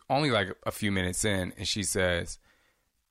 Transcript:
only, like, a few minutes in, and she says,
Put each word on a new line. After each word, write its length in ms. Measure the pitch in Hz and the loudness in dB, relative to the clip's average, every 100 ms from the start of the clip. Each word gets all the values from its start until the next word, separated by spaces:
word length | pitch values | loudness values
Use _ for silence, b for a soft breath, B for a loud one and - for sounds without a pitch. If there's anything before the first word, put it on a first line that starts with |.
| - | -2
only, 220 | 135 151 | 2 4
like, 180 | 110 95 - 107 | 2 0 -4 -8
a 60 | |
few 200 | - 104 | -2 0
minutes 320 | 98 90 90 | 2 0 0
in, 300 | 107 95 92 - | 0 0 -2 -4
and 100 | 98 | -4
she 160 | 107 | -2
says, 560 | 92 101 90 87 - - b b b b b _ _ | -2 2 2 2 -2 -10 b b b b b _ _